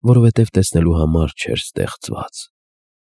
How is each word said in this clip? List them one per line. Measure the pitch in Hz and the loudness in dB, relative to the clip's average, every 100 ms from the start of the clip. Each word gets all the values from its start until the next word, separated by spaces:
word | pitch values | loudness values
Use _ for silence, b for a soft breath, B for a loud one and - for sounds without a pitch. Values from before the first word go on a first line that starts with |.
որովհետև | 117 120 117 117 110 | 4 4 4 2 0
տեսնելու | - 92 82 82 | 0 0 0 0
համար | 85 78 80 78 - | 2 0 0 -2 -6
չէր | - - | -8 -8
ստեղծված։ | - - 50 - - 55 - - - _ _ _ _ _ | -10 -8 -8 -8 -12 -12 -12 -16 -20 _ _ _ _ _